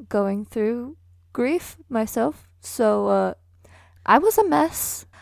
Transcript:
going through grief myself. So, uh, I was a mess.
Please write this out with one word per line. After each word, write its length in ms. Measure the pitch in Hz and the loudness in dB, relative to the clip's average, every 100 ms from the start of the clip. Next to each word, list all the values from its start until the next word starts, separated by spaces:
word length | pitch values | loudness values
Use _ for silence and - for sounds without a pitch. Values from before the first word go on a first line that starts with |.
| 220 | -4
going 360 | 208 196 202 | -2 -2 -4
through 520 | 214 226 214 240 247 330 _ _ _ | -6 -4 -2 -4 -8 -16 _ _ _
grief 440 | - 247 339 - - - | -4 -2 -2 -6 -20 -6
myself. 580 | 233 220 233 247 - _ _ | -4 -2 -2 -2 -4 _ _
So, 480 | - - 220 208 202 | -14 0 0 2 2
uh, 260 | 196 190 - _ _ - - _ - | 0 0 -6 _ _ -20 -20 _ -8
I 140 | - - | 4 4
was 200 | 392 440 | 6 2
a 100 | 403 | 2
mess. 580 | 277 320 - - - - - | 2 2 -2 -8 -10 -16 -20